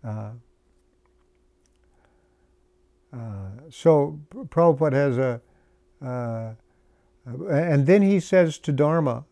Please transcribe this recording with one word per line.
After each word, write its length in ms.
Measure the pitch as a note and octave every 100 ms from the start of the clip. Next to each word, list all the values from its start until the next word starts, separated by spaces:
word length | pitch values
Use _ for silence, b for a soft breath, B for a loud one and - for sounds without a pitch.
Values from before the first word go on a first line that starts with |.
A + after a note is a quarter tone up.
Uh, 280 | A2+ G#2+ G#2+ A#2+ _ _ _ _ _ _ _ _ _ _ _ _ _ _ _ _ _ _ _ _ _ _ _ _ _ _ _
uh, 60 | B2+ A2+ G2+ F#2+ G#2+ D#3
so 480 | - E3 D3+ C#3+ - D3
P-, 80 | A#3
Prabhupada 540 | A3+ - E3+ C#3+ D#3
has 260 | C3+ C#3+ B2
a, 220 | C3 A#2 _ _ _ _ _ _
uh, 520 | C3 B2 A#2+ A2+ A2+ A2 _ _ _ _ _ _ B2+
and 600 | B2+ F#3+ D3 E3+ D3 C#3+
then 160 | G3
he 180 | G3 G3
says 380 | - F#3 E3+ -
to 140 | -
Dharma 520 | C#3 D3 E3 D3 A#2+ C#3+